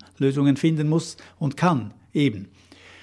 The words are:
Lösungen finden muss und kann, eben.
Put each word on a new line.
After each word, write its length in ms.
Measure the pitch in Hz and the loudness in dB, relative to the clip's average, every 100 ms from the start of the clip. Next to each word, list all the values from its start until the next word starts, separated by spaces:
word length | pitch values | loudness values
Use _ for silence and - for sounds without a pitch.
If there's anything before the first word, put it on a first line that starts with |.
| - - | -14 -2
Lösungen 360 | 135 139 143 135 | -2 2 2 2
finden 320 | 165 156 151 | 0 0 0
muss 300 | 160 156 - - - | 0 -2 -16 -20 -6
und 180 | 147 - | -6 0
kann, 380 | 180 143 104 - _ | 0 0 -4 -14 _
eben. 360 | - 139 101 98 _ _ - - - | 0 0 -2 -14 _ _ -20 -20 -20